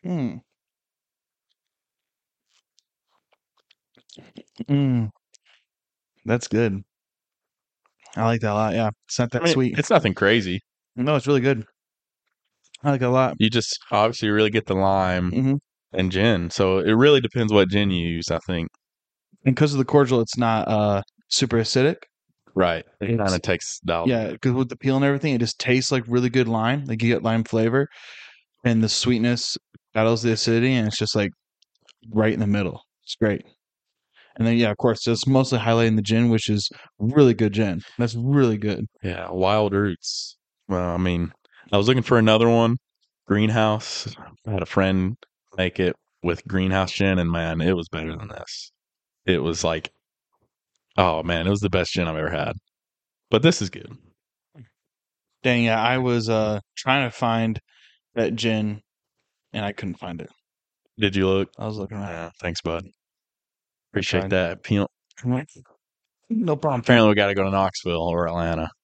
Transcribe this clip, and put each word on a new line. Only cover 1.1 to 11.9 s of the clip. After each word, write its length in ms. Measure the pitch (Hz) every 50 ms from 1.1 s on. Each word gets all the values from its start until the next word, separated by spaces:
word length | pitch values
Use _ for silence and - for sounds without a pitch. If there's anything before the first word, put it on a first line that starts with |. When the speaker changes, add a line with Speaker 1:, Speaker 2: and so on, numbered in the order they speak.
| _ _ _ _ _ _ _ _ _ _ _ _ _ _ _ _ _ _ _ _ _ _ _ _ _ _ _ _ _ _ _ _ _ _ _ _ _ _ _ _ _ _ _ _ _ _ _ _ _ _ _ _ _ _ _ _ _ _ _ _ - - - - _ - - _ _ _ 117 -
Speaker 1:
Mm. 400 | 143 143 143 135 127 120 113 107 - _ _ _ _ _ _ _ _ _ _ _ _ _ _ _ _ _ _ _ _ _ _
That's 220 | - 117 120 - -
good. 360 | - 107 117 113 95 98 98 _ _ _ _ _ _ _ _ _ _ _ _ _ _ _ _ _ _ _ _ _ _ _ _ - -
I 80 | - 110
like 160 | 113 117 113
that 100 | 101 107
a 20 | 104
lot. 200 | 104 110 110 90
Yeah. 160 | 107 113 107 104 _ _
It's 140 | _ - -
not 120 | 123 117
that 100 | - 123 165
Speaker 2:
I 20 |
mean, 80 | 175 160
Speaker 1:
sweet. 260 | 135 127 123 - -
Speaker 2:
it's 100 | 147 -
nothing 240 | 226 170 - 110 92
crazy. 480 | - 104 98 110 120 101 95 90 95 _ _ _ _ _ _ _
Speaker 1:
No, 200 | 120 123 135 151
it's 120 | 139 - 139
really 140 | 147 135
good. 240 | 120 139 139 113 110 _ _ _ _ _